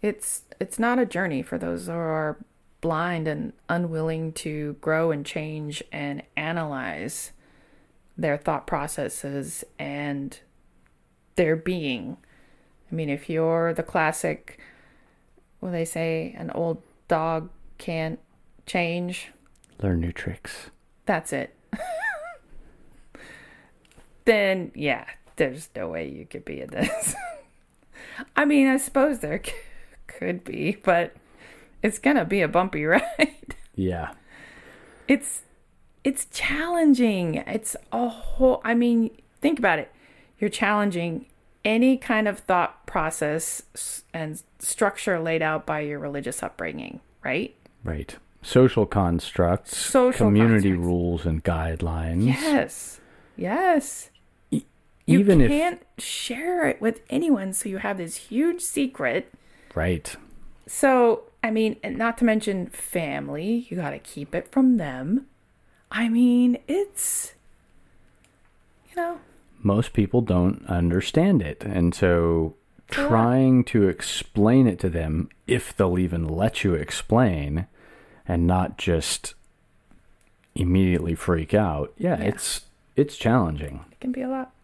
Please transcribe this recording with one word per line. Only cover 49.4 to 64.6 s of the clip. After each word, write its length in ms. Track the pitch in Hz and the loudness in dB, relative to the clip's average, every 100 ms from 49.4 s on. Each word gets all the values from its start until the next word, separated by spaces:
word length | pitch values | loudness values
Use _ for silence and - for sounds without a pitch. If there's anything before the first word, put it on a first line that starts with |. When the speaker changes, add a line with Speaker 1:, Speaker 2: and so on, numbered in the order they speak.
| 87 92 - - | 2 2 -2 -6
Speaker 1:
Social 480 | - 269 247 254 214 | 0 4 4 4 4
Speaker 2:
community 440 | 202 117 110 - | 6 6 6 4
Speaker 1:
constructs. 120 | 90 87 | 2 0
Speaker 2:
rules 380 | 87 87 85 85 | 0 0 -2 -2
and 160 | 78 | -2
guidelines. 840 | 85 82 80 80 85 82 82 85 113 | 0 -2 -2 -4 -4 -2 -2 0 2
Speaker 1:
Yes. 760 | 131 311 294 - - - - - - _ - | 2 2 0 0 -6 -14 -16 -20 -20 _ -8
Yes. 720 | 180 240 370 320 - - - _ _ _ _ | -4 0 2 2 0 -12 -14 _ _ _ _
Speaker 2:
E-, 120 | - - _ _ _ - | -6 -6 _ _ _ 4
Speaker 1:
You 120 | 165 | 6
Speaker 2:
even 220 | 202 175 | 8 8
if 80 | 123 | 8
Speaker 1:
can't 320 | 285 339 349 - - | 6 2 -2 -14 -12
share 720 | - - - 240 320 359 302 | -8 -6 -6 -6 -2 0 0
it 120 | - | 0
with 220 | 220 226 - | -2 -4 -4
anyone, 420 | 269 330 254 190 | -2 2 0 0
so 140 | 185 214 | -4 -6
you 100 | 190 | -4
have 180 | - 196 | -4 -4
this 180 | 170 - | -6 -10
huge 460 | - 214 320 349 | -6 0 0 0
secret. 720 | - - 269 - 131 147 - - _ - - | -4 -2 -2 -2 -2 -2 -4 -18 _ -20 -10
Speaker 2:
Right. 420 | - 85 87 - - - - - - - | -2 0 0 -4 -14 -18 -20 -20 -20 -12
Speaker 1:
So, 560 | - 277 262 233 220 - _ | 0 4 6 6 2 -4 _
I 60 | 226 | -4
mean, 260 | 220 220 - | 0 0 -2
and 140 | 214 - | -8 -2
not 200 | 226 233 | -2 2
to 60 | 240 | 2
mention 420 | 220 214 190 175 | 2 0 -4 -6
family, 960 | - - 180 156 143 139 147 180 233 240 | -8 -6 -4 -4 -6 -6 -6 -2 -2 -2
you 80 | 175 | -6
gotta 220 | 151 143 | -6 -8
keep 340 | - - 143 165 | -12 -12 -6 -6
it 120 | - | -2
from 260 | - | 4